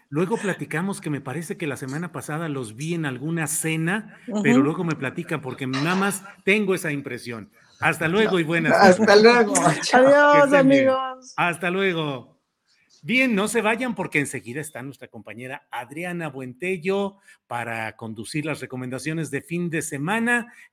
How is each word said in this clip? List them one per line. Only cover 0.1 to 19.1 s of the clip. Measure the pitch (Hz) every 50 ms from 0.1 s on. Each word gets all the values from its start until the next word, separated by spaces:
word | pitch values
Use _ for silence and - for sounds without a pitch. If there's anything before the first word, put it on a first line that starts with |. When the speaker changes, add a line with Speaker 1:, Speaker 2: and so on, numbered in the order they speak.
| 143 147 185 180 226 214
Speaker 1:
platicamos | 220 196 170 - 151 - 147 156 180 196 196 -
que | - 160
me | 147 131
parece | - 139 127 160 170 - 196 -
que | 170 147
la | 131
semana | 127 143 127 135 156 175 170
pasada | - 143 - - 151 156 170 160
los | 143 135 127 107 107
vi | 113 147 160 175
en | 170 156
alguna | 143 127 120 123 160 170 165 156 143
cena, | - - - 160 160 160 160 165 190 220 214 - - - _ -
Speaker 2:
Ujú. | - 214 196
Speaker 1:
pero | 214 240 254
luego | 285 151 165 175 180
me | 170 143
platican | - 139 127 123 175 170 - 165 139
porque | 156 127 123 - 139 127
nada | 131 135 143 165 185
más | 190 196 202 190 - - - - _ _
tengo | 190 196 220 208 190 190
esa | 165 - 160
impresión. | 147 143 139 143 123 117 - 120 117 110 98 - _ _ _ _ _ _
Hasta | - 156 160 - 170 160
luego | 175 214 220 214 190 180
y | 165
buenas | 147 170 165 160 156 165
Speaker 3:
Hasta | 175 202 190 185 214 220
Speaker 1:
tardes. | 196 202 208 214
Speaker 3:
luego. | 226 240 240 226 208 269 -
Speaker 2:
Adiós, | - 170 151 - - -
Speaker 1:
Que | - 247 262 269 285 294 294 294 294 294 285
estén | 269 285 277 269 269
bien. | 277 277 262 262
Speaker 2:
amigos. | 262 262 262 262 262 262 254 - -
Speaker 1:
Hasta | - 160 175 165 165 175 175
luego. | 175 190 196 190 175 165 156 147 139 123 113 - _ _ _ _ _ _ _ _ _ _ _ _ _ _
Bien, | - 147 220 262 262 262 226
no | 185 202 214
se | 226 233
vayan | 202 208 233 214 254 254 196
porque | 180 175 143 - 156
enseguida | 139 131 - 127 - 113 120 151
está | 143 - - 120
nuestra | 123 139 127 - 127 -
compañera | - 113 101 110 104 113 127 127 139 151 - _
Adriana | - 120 123 - - 160 175 180 175 175 165 156
Buentello | - 135 131 127 123 - 175 180 190 180 147 185 190 196 202 196 196 _ _ _ _ _ _ _
para | - 120 117 117 113 113 110 110 107 -
conducir | 113 110 110 110 107 - - 151 147
las | 156 143 -
recomendaciones | - - 131 127 127 127 127 127 113 151